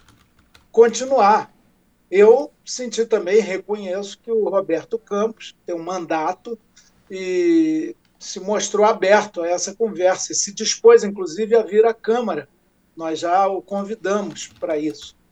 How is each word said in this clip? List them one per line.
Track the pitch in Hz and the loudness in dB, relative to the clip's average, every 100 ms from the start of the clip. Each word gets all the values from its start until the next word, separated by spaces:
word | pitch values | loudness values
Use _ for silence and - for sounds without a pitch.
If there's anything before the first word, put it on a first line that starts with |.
| _ _ _ _ _ _ _ | _ _ _ _ _ _ _
continuar. | - 233 226 262 269 202 208 - _ _ _ _ _ - | 4 4 4 -2 4 4 4 0 _ _ _ _ _ -4
Eu | 185 208 254 294 _ | 4 6 6 2 _
senti | - - 247 220 | -16 -10 -8 -4
também, | 226 214 175 208 | 0 0 2 2
reconheço | 180 190 190 208 196 185 202 - | 2 -4 -6 -8 -6 -8 -8 -14
que | - | -4
o | 226 196 | -2 0
Roberto | 190 190 160 - - | -2 -2 -4 -4 -10
Campos | - 202 220 226 - _ | -6 -4 -4 -6 -20 _
tem | - | -10
um | 170 | -10
mandato | 165 185 160 160 156 190 240 226 _ _ _ _ - | -8 -8 -4 -4 -4 -6 -10 -14 _ _ _ _ -16
e | 190 185 180 175 165 156 156 - - _ _ | -10 -4 0 2 4 2 0 -6 -12 _ _
se | - 196 | -16 -12
mostrou | 185 208 - 202 | -4 -4 -2 2
aberto | 214 226 277 214 - - | 2 2 4 4 2 -6
a | 170 | -4
essa | 175 202 | -4 -4
conversa | 202 226 160 180 180 - | -4 -4 0 0 0 -4
e | |
se | - - | -6 -6
dispôs, | 202 214 - 226 233 | -6 -6 2 6 6
inclusive, | 202 202 180 165 214 | 4 -6 -8 -6 0
a | 226 | 0
vir | 190 208 226 | 2 2 2
à | |
Câmara. | 220 - 233 226 151 139 _ _ _ _ - | 2 -2 -2 -2 -6 -8 _ _ _ _ -10
Nós | 160 160 | -8 -6
já | 170 185 196 | 0 2 2
o | 190 | -2
convidamos | - 202 196 220 185 208 185 147 - - | -6 -8 -6 -6 -4 -4 -4 -12 -16 -12
para | 170 151 | -6 -4
isso. | 156 147 - _ _ | -4 -8 -16 _ _